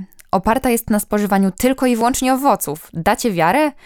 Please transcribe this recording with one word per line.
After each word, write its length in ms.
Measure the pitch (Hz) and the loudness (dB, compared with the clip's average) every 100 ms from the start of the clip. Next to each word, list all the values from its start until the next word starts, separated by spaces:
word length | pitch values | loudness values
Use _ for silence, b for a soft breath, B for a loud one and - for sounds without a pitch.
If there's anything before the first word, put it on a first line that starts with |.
| 190 - _ | -14 -20 _
Oparta 400 | 190 214 233 262 | -2 0 0 0
jest 200 | 233 - | -2 -2
na 100 | 208 | -4
spożywaniu 500 | - 208 208 196 190 | -2 -2 0 0 0
tylko 360 | - 254 262 254 | 0 0 0 0
i 100 | 226 | 0
wyłącznie 380 | 240 254 262 | 0 0 0
owoców. 560 | 262 277 202 - 151 - | 0 2 0 -4 -10 -10
Dacie 380 | 165 180 233 240 | -4 0 0 0
wiarę? 400 | 170 160 254 302 - | 0 2 2 0 -4